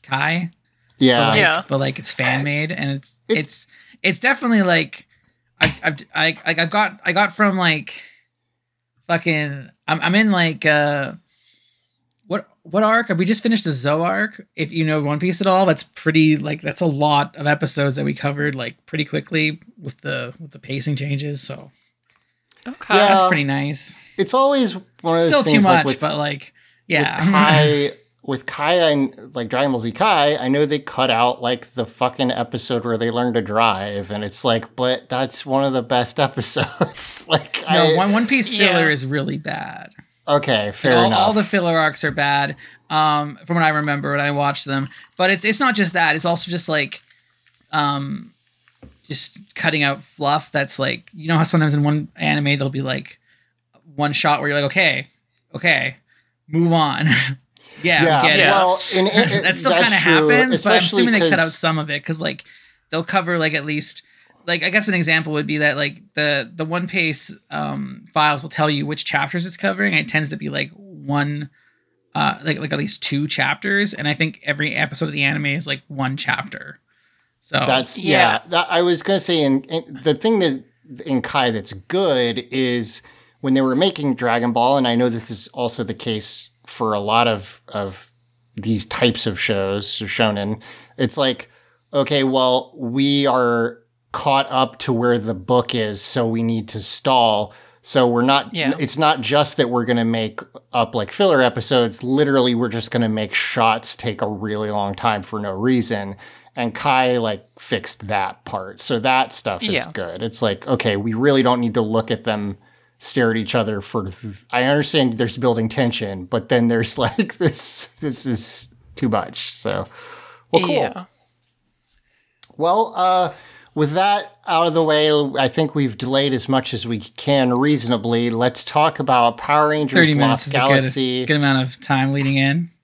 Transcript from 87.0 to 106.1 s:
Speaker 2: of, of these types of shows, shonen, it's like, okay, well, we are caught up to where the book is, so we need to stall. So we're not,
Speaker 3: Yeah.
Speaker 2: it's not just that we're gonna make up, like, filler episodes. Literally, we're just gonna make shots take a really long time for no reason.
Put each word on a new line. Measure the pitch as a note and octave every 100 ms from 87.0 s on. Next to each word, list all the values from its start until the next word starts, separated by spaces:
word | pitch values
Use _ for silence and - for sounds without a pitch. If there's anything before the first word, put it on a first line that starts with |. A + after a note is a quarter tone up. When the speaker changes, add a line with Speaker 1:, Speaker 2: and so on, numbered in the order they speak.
| G2+ A2+ A#2
Speaker 2:
of, | G#2+ F#2+ - -
of | G#2 G2 F#2+ - _ _ _ _ -
these | G#2 A2 -
types | - B2 A#2
of | A2+ F#2+
shows, | - G2+ G2 G2+ G#2 -
shonen, | G#2 - A2+ G2+ G2+ G#2+ - - - -
it's | C3 -
like, | C3+ B2 - _ _ _ _
okay, | C#3+ C#3 C#3+
well, | C3+ C3 B2+ B2+ B2+ -
we | A#2+ B2+ C#3 C#3+
are | C#3 B2+ A#2+ A#2+ A#2 - _ _ _
caught | - D3+ C3+ C4+
up | C3 C3 -
to | -
where | A#2 A#2+ A#2+
the | G#2+
book | F#2+ F2+ B2 A#2+ B2
is, | G#2+ G2
so | - C3+ A2+
we | A2+
need | A2+ A2+ G#2
to | A2
stall. | G2 - C#3 B2+ A#2 G#2 G2+ - - _
So | - D3 B2
we're | A#2+
not, | B2+ C#3 -
Speaker 3:
Yeah. | E3+ C#3 C3+
Speaker 2:
it's | D3 C#3+
not | D3+ D3
just | G#2+ C#3+ C#3+ -
that | B2
we're | B2
gonna | A#2 A#2+
make | A2+ A2+ A2 G#2+ - - _
up, | B2+ A2+ A#2
like, | G2+
filler | - G3 C#3+
episodes. | B2 B2 - C3 A#2 -
Literally, | B2 C3+ C#3+ C#3 B2 A#2
we're | A#2+
just | A2+ A2
gonna | B2 A2+
make | A2 G#2+
shots | - - - A2+ A2+ -
take | - A#2+ G#2
a | G#2+
really | G#2 G#2 G#2 G#2+
long | G#2 G2+ G2
time | A#2+ G#2
for | F#2 G#2+
no | G2+
reason. | F#2+ A#2+ B2+ - G#2+ G2